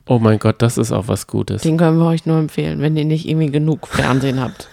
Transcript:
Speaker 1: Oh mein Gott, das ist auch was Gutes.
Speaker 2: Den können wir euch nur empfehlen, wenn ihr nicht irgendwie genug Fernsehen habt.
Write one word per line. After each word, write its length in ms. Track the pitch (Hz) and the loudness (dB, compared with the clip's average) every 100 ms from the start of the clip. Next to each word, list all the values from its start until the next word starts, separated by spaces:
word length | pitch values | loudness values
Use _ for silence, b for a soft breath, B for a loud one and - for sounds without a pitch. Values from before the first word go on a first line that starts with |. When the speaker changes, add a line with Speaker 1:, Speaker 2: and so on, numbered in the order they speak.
| - | 0
Speaker 1:
Oh 120 | 120 | 2
mein 200 | 113 107 | 4 4
Gott, 220 | 110 - | 0 2
das 160 | 117 120 | 0 0
ist 140 | 113 | 0
auch 160 | 107 101 | -2 -2
was 200 | 101 - | -4 -4
Gutes. 360 | 107 101 101 | -4 -4 -2
Speaker 2:
Den 140 | 160 160 | 0 2
können 200 | 165 165 | 4 4
wir 60 | 165 | 2
euch 200 | 165 160 | 0 0
nur 120 | 160 | 0
empfehlen, 440 | 151 - 156 151 | 0 -4 -4 -2
wenn 140 | 147 156 | -2 0
ihr 100 | 151 | 0
nicht 220 | 156 - | -2 -2
irgendwie 240 | 160 156 | -2 0
genug 360 | 147 156 147 - | 0 0 -2 -4
Fernsehen 520 | - 127 131 135 131 | -4 -2 0 -2 -2
habt. 280 | 123 - - | -4 -8 -18